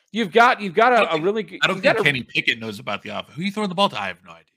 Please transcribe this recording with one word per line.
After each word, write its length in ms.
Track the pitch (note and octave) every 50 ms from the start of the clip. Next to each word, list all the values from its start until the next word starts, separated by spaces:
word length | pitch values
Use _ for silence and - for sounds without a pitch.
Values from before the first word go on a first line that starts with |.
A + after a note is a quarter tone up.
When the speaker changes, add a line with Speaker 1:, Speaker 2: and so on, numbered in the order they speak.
| _ _
Speaker 1:
you've 200 | - A3 A3+ E3
got, 300 | C#3+ A3+ A#3 B3+ A#3 G3+
you've 140 | G#3 F#3+ D3+
got 180 | G#3 A3+ B3+ B3
Speaker 2:
I 20 |
Speaker 1:
a, 40 | A3+
Speaker 2:
don't 80 | G3
Speaker 1:
a 40 | E3 E3
Speaker 2:
think, 120 | D#3 D#3
Speaker 1:
really 180 | G3 A3 A3+ F#3+
good, 160 | D#3+ F#3 -
Speaker 2:
I 60 | D3
don't 80 | E3 F#3+
Speaker 1:
you've 60 | F#3+ F#3+
Speaker 2:
think 120 | C#4+ -
Speaker 1:
got 40 | A3
a 20 | G3
Speaker 2:
Kenny 180 | C#3+ C#3 B2 A2+
Pickett 360 | _ - D#3+ - D3 B2 A2+
knows 200 | A2+ A2+ G#2 G2+
about 220 | A#2+ - G2+ G2
the 80 | - G#2
offense. 260 | G2+ F#2+ F#2 - -
Who 60 | C#3
you 100 | F#3 G3+
throwing 180 | G3 G#3+ G#3+ F#3+
the 60 | F3
ball 140 | F#3 G3+ F#3+
to? 100 | - G#2+
I 80 | G2+
have 160 | F#2+ F2+ _ F#2+
no 80 | F2
idea. 140 | E2 E2 E2 _ _